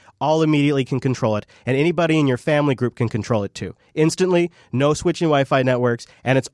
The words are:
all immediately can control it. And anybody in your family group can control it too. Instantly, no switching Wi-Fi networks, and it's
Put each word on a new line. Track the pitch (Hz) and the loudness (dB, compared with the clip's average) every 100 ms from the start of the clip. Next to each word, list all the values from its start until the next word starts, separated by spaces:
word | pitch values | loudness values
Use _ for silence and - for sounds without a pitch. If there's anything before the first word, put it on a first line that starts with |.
| - _ | -20 _
all | 139 156 | -2 2
immediately | 160 151 143 139 | 2 2 2 0
can | 127 135 | -2 -4
control | 143 127 117 107 | -2 -2 -2 -2
it. | - - - | -6 -12 -4
And | 131 | 0
anybody | 160 170 165 156 | 0 0 0 2
in | 143 | 2
your | 123 | 0
family | - 147 147 127 | 0 0 0 0
group | 123 | -2
can | - 117 | -2 -4
control | 110 - 113 | -4 -2 -2
it | 101 | -2
too. | - 92 - _ | -8 -12 -12 _
Instantly, | - 160 - 185 175 175 - _ | 0 0 2 2 2 0 -6 _
no | 120 143 | -2 0
switching | 151 180 170 165 | 0 -2 -2 0
Wi-Fi | 147 135 143 | 2 2 0
networks, | 131 127 123 117 - - | 2 0 0 -2 -8 -10
and | - 131 | 0 0
it's | - | 0